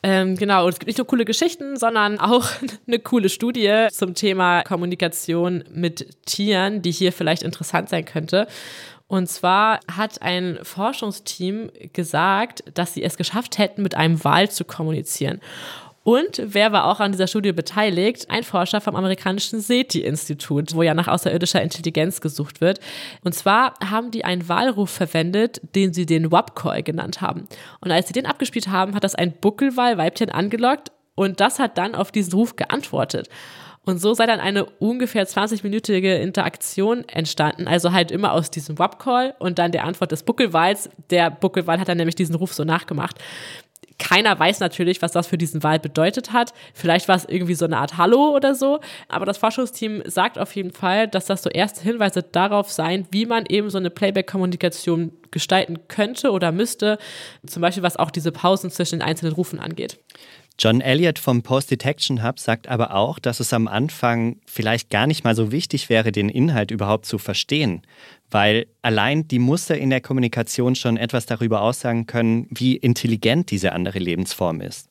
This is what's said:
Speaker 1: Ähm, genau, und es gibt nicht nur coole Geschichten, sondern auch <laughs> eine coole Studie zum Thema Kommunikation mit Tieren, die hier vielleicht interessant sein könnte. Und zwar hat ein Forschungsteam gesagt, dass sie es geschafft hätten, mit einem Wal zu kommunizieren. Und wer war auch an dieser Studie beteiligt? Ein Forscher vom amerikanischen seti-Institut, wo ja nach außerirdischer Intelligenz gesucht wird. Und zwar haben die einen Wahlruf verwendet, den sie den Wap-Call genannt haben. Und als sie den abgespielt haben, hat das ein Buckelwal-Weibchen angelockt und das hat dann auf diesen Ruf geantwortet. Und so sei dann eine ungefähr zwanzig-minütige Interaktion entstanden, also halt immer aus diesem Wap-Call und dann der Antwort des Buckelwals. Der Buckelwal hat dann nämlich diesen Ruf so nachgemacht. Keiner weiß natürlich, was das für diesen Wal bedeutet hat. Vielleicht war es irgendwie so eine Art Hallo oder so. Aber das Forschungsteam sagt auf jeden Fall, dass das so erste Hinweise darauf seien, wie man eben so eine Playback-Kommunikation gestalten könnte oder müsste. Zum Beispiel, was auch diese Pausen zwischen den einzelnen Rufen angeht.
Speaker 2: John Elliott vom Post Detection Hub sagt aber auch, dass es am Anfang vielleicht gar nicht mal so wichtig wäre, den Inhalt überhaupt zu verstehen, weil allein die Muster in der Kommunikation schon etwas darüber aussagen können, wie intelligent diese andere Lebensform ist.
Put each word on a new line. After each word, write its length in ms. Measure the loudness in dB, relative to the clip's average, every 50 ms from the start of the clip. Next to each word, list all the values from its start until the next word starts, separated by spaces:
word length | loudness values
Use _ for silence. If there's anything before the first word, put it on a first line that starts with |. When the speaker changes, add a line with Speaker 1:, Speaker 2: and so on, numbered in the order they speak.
Speaker 1:
Ähm, 340 | 2 2 2 2 2 0 0
genau, 280 | -2 0 2 4 4 4
und 80 | 2
es 60 | 0 -2
gibt 80 | -6 -4
nicht 100 | -2 -2
nur 80 | 0
coole 180 | 0 2 0 2
Geschichten, 520 | 0 0 0 0 0 0 -4 -10 -10 -6 0
sondern 400 | 0 2 4 4 2 2 2 0
auch 260 | 2 4 4 4 2 0 -6 -6 -8 -10
<laughs> 180 | -10 -10 _
eine 120 | -2 -2 -2
coole 300 | 0 2 2 4 4 2
Studie 560 | 0 0 -2 -2 0 2 4 4 6 6 4 2
zum 240 | 2 -2 -4 -4 -2
Thema 480 | 0 0 2 2 4 4 4 4 4
Kommunikation 1000 | 2 0 -2 -2 -2 -2 -2 -2 -2 -2 -2 -4 -4 0 0 2 2 2 0 -2 -4 -8
mit 340 | -6 -2 -2 -2 -2 -4 -14 -14 -16 _ _
Tieren, 560 | -8 -4 0 2 2 4 2 2 0 -2 -2
die 100 | -2 -2
hier 200 | 0 2 2 0
vielleicht 300 | 2 2 0 0 0 0
interessant 460 | -2 -6 -6 -6 -8 -2 -2 -2 0 0
sein 160 | -4 -4 -4
könnte. 420 | -4 -6 -6 -4 0 0 0 0 0 -6 -18 -16 -16 -16 -16 -18 -20 -20 -20 _ _
Und 200 | -2 -2 -2 -2
zwar 520 | -6 -2 2 2 4 4 4 4 2 0 -2 -10 -4
hat 260 | -4 -4 -4 -4 -6
ein 360 | -4 -4 -2 -2 -2 -4 -4 -6
Forschungsteam 1080 | -10 -12 -6 -4 -2 -2 -2 -4 -6 -6 -8 -8 _ -12 -8 -6 -4 -4 -4 -6 -8 -12 _ -18 -20 -10
gesagt, 720 | _ -6 -6 -2 0 0 2 2 2 2 0 -2 -6 -16 -18 -10 -4
dass 200 | -4 -4 -4 -4
sie 100 | -4 -4
es 120 | -4 -2
geschafft 420 | -2 -4 -4 -2 -4 -6 -4 0 0
hätten, 240 | 0 0 0 -2
mit 120 | -4 -2 0
einem 280 | 2 2 4 2 2 4
Wal 260 | 4 4 4 4 2
zu 140 | 0 -6 -8
kommunizieren. 760 | -8 -6 -6 -4 -4 -2 -4 -4 -6 -6 -4 -4 -4 -4 -6 -10 -16 -18 -16 -14 -14 -16 -16 -18 -20 _ _
Und 380 | _ 4 4 4 2 0 -4 -6 -8
wer 260 | -2 2 2 2 4
war 140 | 4 4 4
auch 140 | 4 2 2
an 100 | 0 -2
dieser 160 | 2 0 0
Studie 240 | 0 0 0 0 0
beteiligt? 800 | 0 0 -4 -4 0 0 0 2 2 2 2 0 0 -2 -8 -4
Ein 140 | -4 -4 -4
Forscher 360 | -2 0 0 0 0 0 -2
vom 140 | -2 -2 -2
amerikanischen 680 | -2 0 -2 -2 -2 -2 -4 -2 -2 -4 -4 -6 -6
seti-Institut, 1120 | -2 0 2 2 2 0 -2 -4 -2 -2 -4 -4 -4 -6 -8 -8 -4 -2 -2 -2 -2 -2 0
wo 60 | 2 2
ja 100 | 4 4
nach 140 | 2 2 0
außerirdischer 520 | 0 0 0 2 2 2 2 4 2 2
Intelligenz 580 | 0 0 -4 -4 -6 -2 0 0 0 0 -2 -4
gesucht 400 | -6 -6 -4 -4 -6 -6 -2 0
wird. 180 | 2 2 2 0 -6 -14 -14 -14 -14 -14 -16 -6 -6
Und 100 | -4 -4
zwar 400 | 0 2 4 4 4 4 2 0 -4 -6
haben 280 | -2 -2 -2 -2 -4
die 120 | -6 -4 -2
einen 240 | -2 -2 -2 -2 0
Wahlruf 400 | 0 2 2 2 2 0 -2 -2
verwendet, 680 | 0 -2 -4 0 2 0 0 2 2 2 0 0 -2 -8 -16 -2 0
den 180 | 2 2 2
sie 140 | 2 0 0
den 240 | 2 2 2 4 4
Wap-Call 540 | 4 4 2 2 -8 -6 -4 -2 -2 -2 -2
genannt 360 | -4 -4 -4 -4 -6 -6 -6
haben. 280 | -6 -6 -6 -6 -12 -14 -18 -20 -20 -20 -20 -10
Und 100 | -2 2
als 160 | 2 2 2
sie 60 | 2
den 140 | -2 -4 -2
abgespielt 420 | -2 -4 -4 -4 -4 -4 -6 -4 -2
haben, 260 | 0 0 0 0 0
hat 80 | -2
das 140 | -2 -2 0
ein 160 | 0 -2 -2
Buckelwal-Weibchen 960 | -2 0 0 0 2 2 0 0 2 2 2 2 2 2 0 -2 0 -2 -4 -2
angelockt 640 | 0 -2 -2 -2 -2 0 2 2 2 0 -4 -18 _ _ _ _ _
und 240 | -2 -2 -2 2 2
das 180 | 0 2 2 0
hat 180 | -2 0 0
dann 200 | -2 -4 -2 -2
auf 160 | -4 -4 -2
diesen 220 | 0 -2 -2 2 2
Ruf 200 | 2 2 2 0
geantwortet. 760 | -6 -4 -2 -2 -4 -4 -4 -2 -2 -2 -2 -4 -8 -8 -8 -14 -20 -20 -20 -20 -20 -20 -20 -20 _ _
Und 140 | -2 -2 0
so 140 | 2 0 4
sei 120 | 4 4
dann 140 | 2 2 0
eine 240 | 0 0 0 0 -2
ungefähr 640 | -2 -4 _ -2 0 0 0 -2 0 0 0 -2 0
zwanzig-minütige 880 | 0 0 0 0 -2 -4 -4 -4 -4 -4 -2 0 0 2 2 2 2
Interaktion 920 | 2 0 -2 -2 -2 -2 -2 -4 -6 -10 -6 -2 0 0 0 0 -2 -4 -6
entstanden, 600 | -4 -4 -4 -4 0 0 0 0 0 -2 -2 0
also 240 | 2 2 2 2
halt 180 | 2 2 2 2
immer 220 | 0 0 0 2
aus 180 | 2 2 0 -2
diesem 300 | -6 -10 -8 -8 -2 -2
Wap-Call 540 | -2 -2 -2 -4 -2 0 2 2 2 0 -4 _
und 220 | -4 -2 0 0
dann 100 | 0 0
der 140 | 0 -2 -2
Antwort 260 | -4 -4 -4 -4 -4
des 140 | -4 -4 0
Buckelwals. 680 | -2 2 2 2 2 4 4 4 4 2 0 -4 -12 -14 -20 -4 _
Der 200 | 2 4 4 2
Buckelwal 480 | 2 0 -2 0 0 0 0 2 0 0
hat 100 | 0 0
dann 80 | 0
nämlich 200 | 0 0 0 0
diesen 180 | 0 -2 0 0
Ruf 180 | -2 -2 -4
so 120 | -4 -4 0
nachgemacht. 520 | 0 0 0 0 -4 -6 -4 -4 -6 -8 -12 -16 -16 -16 -16 -16 -16 -18 -18 -20 _ _ -20 -20 _ _ _
Keiner 400 | 0 4 4 4 6 4 4 4
weiß 220 | 4 2 4 2
natürlich, 400 | -2 -2 0 0 0 0 2 2
was 100 | 0 0
das 140 | 0 0 0
für 120 | 0 0 -2
diesen 240 | 0 -2 -2 0
Wal 160 | 2 2 2 2
bedeutet 540 | 0 -2 2 2 2 2 2 -2 -6 0
hat. 200 | 0 0 0 0 -4 -20 -20 -20 _
Vielleicht 340 | -2 2 4 4 4 6 4
war 80 | 4
es 80 | 2 2
irgendwie 300 | -2 -2 -2 0 0 0
so 100 | 0 2
eine 140 | 0 2 0
Art 180 | 0 -2 2
Hallo 380 | 2 6 6 8 8 6 6 4
oder 200 | 4 4 4 2
so. 260 | 2 2 2 2 0 -2 -10 -18 -18 -12 _
Aber 160 | -6 -4 -2
das 120 | -2 -2 0
Forschungsteam 640 | 0 0 2 0 -4 -4 -4 -6 -6 -6 -6 -6 -8
sagt 340 | -4 0 0 0 0 0 -4
auf 160 | -8 -6 -6
jeden 160 | -8 -8 -8
Fall, 360 | -8 -4 -2 0 2 2 0 0
dass 180 | 0 -4 -2
das 160 | -2 -4 -2
so 60 | -2 -2
erste 320 | 0 0 -2 -2 -2 -4
Hinweise 400 | -4 -2 0 2 0 0 0 -2
darauf 480 | -4 -2 0 0 2 4 2 0 0 0
seien, 360 | -4 -2 0 0 0 -2 -2 -2
wie 160 | -2 -2 0
man 200 | 2 0 -2 0
eben 240 | 0 0 0 0 0
so 80 | -2 -2
eine 120 | -2 -2
Playback-Kommunikation 1200 | -2 0 0 2 2 0 -2 -2 -2 -2 0 0 0 0 -2 -2 -2 -2 -2 0 0 0 0 -4 -8 _ _ _
gestalten 580 | -6 -6 -2 2 2 2 2 0 -6 -10 _ _
könnte 420 | -2 -2 0 0 -2 -2 0 0
oder 220 | 2 2 0 0
müsste. 460 | 2 0 0 -2 -2 -2 0 0 0 -2 -4 -16 -16 -16 -16 -18 -20 -20 -18
Zum 160 | -12 -6 0
Beispiel, 200 | 0 0 0 2
was 140 | 0 0 2
auch 140 | 0 -2 0
diese 220 | -2 -2 -2 -2
Pausen 380 | -4 0 2 2 2 2 0 -6
zwischen 280 | -4 -4 -4 -2 -2 -4
den 80 | -2 -2
einzelnen 240 | -2 -2 -2 -4 -2
Rufen 240 | -2 -2 -4 -4 -8
angeht. 380 | -8 -8 -6 -8 -8 -10 -10 _ _ _ -20 -20 -20 -20 -20 -20 _ _ _ -2
Speaker 2:
John 220 | 0 2 2 2
Elliott 380 | 2 2 2 2 2 0 0 0
vom 240 | 0 0 0 0
Post 280 | 0 0 0 0 0 0
Detection 520 | -4 -2 0 -4 -2 -2 -2 -2 -2 -2 -2
Hub 140 | -4 -4 -4
sagt 280 | -2 -2 -2 -2 -2 -6
aber 260 | -2 -2 -2 0 2
auch, 240 | 0 0 0 -2 -4
dass 220 | -4 -4 -2 -2
es 120 | -2 -2
am 160 | 0 0 0 0
Anfang 720 | 0 -2 -2 -2 -4 -2 0 0 0 0 -2 -2 -4 -6 _
vielleicht 420 | -12 -6 -4 0 0 0 -2 -2 _
gar 180 | 0 2 2
nicht 160 | 2 0 2
mal 120 | 2 2 2
so 160 | 2 0 0
wichtig 380 | 0 -4 -4 -2 -4 -4 0 2
wäre, 220 | 2 2 2 2
den 180 | 0 0 0 0
Inhalt 400 | 2 2 2 2 2 0 0 -2
überhaupt 340 | -2 -2 0 0 0 0 0
zu 140 | -4 -6 -6
verstehen, 640 | -4 -4 -4 -4 -2 -2 0 0 2 0 -2 -4 _ _ -20 -20 -20 -20 -20 _ _ _
weil 360 | 2 4 4 6 4 2 0 _ _ _
allein 480 | -2 0 2 2 2 2 0 0 -2 0
die 100 | 2 2
Muster 380 | 4 4 2 2 0 -2 -2
in 140 | 0 2 0
der 100 | 0 0
Kommunikation 720 | -2 -2 -2 0 0 0 0 -2 -4 -2 -2 0 2 2 0
schon 220 | 2 0 0 0
etwas 300 | 0 -2 -2 -2 -4 -2
darüber 340 | -2 -4 -2 0 0 2 2
aussagen 460 | 2 2 0 0 -2 -2 -2 -2 -2
können, 400 | -2 -2 0 2 2 2 0 -2 -6
wie 240 | -6 0 0 0 0
intelligent 760 | 2 2 2 2 2 2 0 -2 2 2 2 2 2 0 0
diese 220 | -2 0 0 0
andere 260 | 0 0 -4 -2 -2 -4
Lebensform 640 | -2 -2 -2 -2 -2 -4 -4 -2 -2 -2 -2 -4
ist. 260 | -8 -10 -12 -14 -18 _